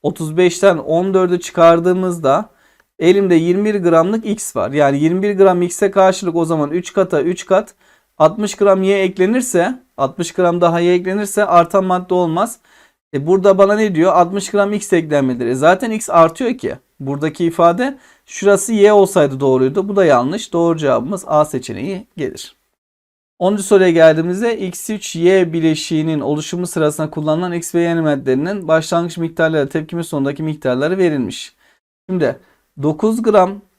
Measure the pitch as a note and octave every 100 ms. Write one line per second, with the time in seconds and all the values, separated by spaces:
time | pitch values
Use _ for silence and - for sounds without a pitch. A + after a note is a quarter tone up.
0 | C#3+ F3 D#3 D#3+ F3+ F3 G3 E3 - E3
1 | F#3+ F#3+ F3+ F3 - - E3 E3+ F3 F#3
2 | F#3 F3 D3 D3 G#3+ _ _ _ _ _
3 | E3 G3 G3 E3+ E3 F#3 G#3+ G#3 F3 E3
4 | E3+ A3+ A3+ G3+ - B2 G#2 C#3+ C#3+ C#3
5 | D#3+ F3+ G#3 G3 F#3+ F3+ F3 - G3+ G3
6 | F#3+ F#3+ F#3 E3 E3 E3 D3 E3+ F3 -
7 | F#3 D#3+ D#3 F3 - G3 A3+ _ _ _
8 | _ _ D#3+ G#3+ G#3 - G3+ F#3+ F#3+ G3
9 | F#3+ F#3 F#3 B3 B3 F3+ F#3 B3+ _ -
10 | C#3 - E3 - F3+ F3 F3 E3+ F3 F3+
11 | F#3 G3 G3+ - G3+ F3 E3+ G3 F#3 F3+
12 | F3+ F3+ F3 E3 A3+ - _ _ _ _
13 | _ C#3+ D3 F#3+ G3 F#3+ G3 G#3 G#3+ D#3+
14 | F3+ E3+ F3 G3 G3 G3+ G3+ G3+ - F3
15 | D#3+ D3 C3 B2 A#2+ B2+ D3+ F#3 A#3+ G#3+
16 | - E3+ E3 E3 A#3 B3+ F#2 A#2 _ _
17 | C3+ C#3+ D#3 D3+ E3+ E3 E3+ F3+ B3+ C#4
18 | _ _ _ - G3 G3 G3+ A3+ G3+ G#3
19 | F#3+ F#3+ D3 C3+ C#3 C3 C3 D#3 F#3+ G3+
20 | F3 B2+ B2+ G3+ - E3+ E3+ D#3+ C#3+ A#2+
21 | B2+ F#3+ - D3+ D3+ C3 - G2+ C#3+ F#3
22 | - - C#3+ - - _ _ _ _ _
23 | _ _ _ _ F3+ G#3 - G3+ F#3 E3+
24 | D#3+ D#3+ E3 F#3 A#3 A3+ F#3 F3+ - G#3+
25 | - E3 E3+ F#3+ E3+ E3 D#3+ D#3 - D#3+
26 | D#3 D#3 A#2+ D3 D3+ F3 F3+ E3+ D3+ D3
27 | D#3 D#3 D3+ E3 F3+ E3+ E3 E3+ E3+ E3
28 | D#3+ C#3+ C3+ C3 E3 G3+ D#3+ D#3+ D#3+ E3+
29 | E3+ E3+ E3 E3 D#3+ D#3+ C#3 E3 D#3 E3+
30 | D#3+ D3 C#3 C#3+ D#3 D3+ C3 B2+ D3 F#3+
31 | F3+ D3 G#2+ - - _ _ _ _ _
32 | - F#3 C#3 - _ _ _ - C#3+ D3+
33 | G#3+ A3+ A3+ G#3 F#3 G3+ _